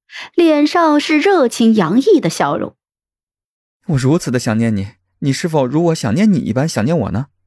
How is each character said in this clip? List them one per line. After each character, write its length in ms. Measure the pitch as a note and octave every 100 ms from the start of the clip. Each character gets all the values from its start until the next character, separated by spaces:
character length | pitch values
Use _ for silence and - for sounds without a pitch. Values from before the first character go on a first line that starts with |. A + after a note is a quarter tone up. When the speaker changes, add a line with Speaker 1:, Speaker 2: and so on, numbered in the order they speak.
| _ - - -
Speaker 1:
脸 320 | E4 D4 D4
上 320 | F4 D#4+ D4
是 180 | - D4+
热 300 | F#4 F#4 B3
情 280 | - A3+ A3
洋 220 | D#3+ A3
溢 220 | C#4+ E4
的 100 | F3
笑 280 | - D3 D3+
容。 180 | - - _ _ _ _ _ _ _ _ _ _ -
Speaker 2:
我 120 | C#3+
如 200 | B2+ E3
此 100 | -
的 80 | B2
想 200 | A#2+ A2
念 180 | A#2 G#2
你， 200 | G2 - _ _
你 120 | C#3+
是 160 | C3+ F3
否 180 | D#3 B2+
如 200 | D3 E3+
我 100 | D#3+
想 180 | A2+
念 200 | C3 G#3+
你 60 | E3+
一 120 | -
般 160 | A2 D#3+
想 160 | -
念 140 | A2 E3
我 120 | G2
呢？ 160 | G2+ C#3+ _